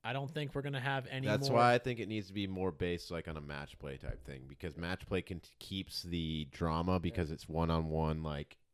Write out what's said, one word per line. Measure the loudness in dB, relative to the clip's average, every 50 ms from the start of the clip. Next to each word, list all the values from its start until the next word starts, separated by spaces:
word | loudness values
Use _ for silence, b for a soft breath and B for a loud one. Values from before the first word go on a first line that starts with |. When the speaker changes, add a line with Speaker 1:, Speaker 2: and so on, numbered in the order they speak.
Speaker 1:
I | -4 -4
don't | -2 -2 -2 -4
think | -4 -4 -4 -2 -2
we're | -4
gonna | -2 -2 -2 -2
have | 0 0 0 0 -2 -4
any | -4 -2 2 2
Speaker 2:
That's | 2 4 4 4
Speaker 1:
more | 6 8
Speaker 2:
why | 8 8 8
I | 6
think | 4 0 -2 -2
it | -2 -2
needs | -2 -4 -4
to | -4
be | -2 -2 -2 0
more | 0 0 0 0
based, | 0 0 0 0 0 0 -2 -4
like, | -6 -6 -4 -4
on | -6
a | -6
match | -6 -6 -6 -8 -8 -10 -12 -10
play | -10 -10 -8
type | -6 -6 -8 -8 -8 -10
thing, | -12 -12 -12 -12 -14
because | -10 -8 -8 -8 -6
match | -4 -4 -2 -4 -4 -2
play | -2 0 0
can, | 0 -2 -6 -8 -8 -12 -16 _
keeps | -10 -6 -4 -4 -4 -4 -6 -6
the | -4 -2 0 0 2 0 0 -2 -2 -4
drama | -4 -2 0 2 2 2 4 4 4 4
because | 2 2 0 0 0 0
it's | -2 -6 -8 -2
one-on-one, | 0 2 4 4 4 4 2 2 2 2 2 2 2 0 -2
like, | -2 -4 -4 -6 -8 -12 -18 _ _